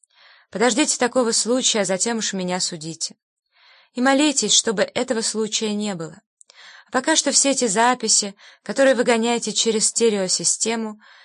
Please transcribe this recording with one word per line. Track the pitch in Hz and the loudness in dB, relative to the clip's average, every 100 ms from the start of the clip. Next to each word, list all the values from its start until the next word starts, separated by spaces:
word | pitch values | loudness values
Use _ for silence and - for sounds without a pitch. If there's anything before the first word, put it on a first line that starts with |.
| _ _ - _ _ | _ _ -20 _ _
Подождите | 190 247 233 302 - | 0 0 2 0 0
такого | 240 254 233 | 0 2 0
случая, | 226 214 254 - 226 | 0 0 0 0 0
а | 185 | 0
затем | 190 226 233 | -2 -2 -2
уж | 202 | -4
меня | 190 180 185 | -4 -4 -4
судите. | - 170 156 160 - - _ _ _ _ _ _ _ | -6 -8 -12 -10 -10 -12 _ _ _ _ _ _ _
И | - | -2
молитесь, | 254 269 302 269 208 | 2 4 4 2 2
чтобы | - - 202 | 2 2 0
этого | 196 - 254 226 | -2 -2 -2 -2
случая | 220 220 214 - 220 | -4 -4 -4 -4 -4
не | 208 208 | -4 -4
было. | 180 160 165 _ _ _ - - - - | -6 -10 -14 _ _ _ -20 -20 -20 -4
А | |
пока | 247 262 311 | -2 0 0
что | 285 | 2
все | - 277 | 2 2
эти | 269 240 | 2 0
записи, | 196 240 247 220 - 202 - - - | 2 2 2 0 0 0 -10 -20 -20
которые | - 208 269 | -6 2 4
вы | 226 | 4
гоняете | 247 233 233 233 220 | 2 2 2 -2 -2
через | - 226 214 208 | -2 0 0 0
стереосистему, | - 233 208 185 - 165 - 220 226 220 214 - - | 2 2 2 -2 -2 -2 -2 -2 -4 -6 -10 -20 -20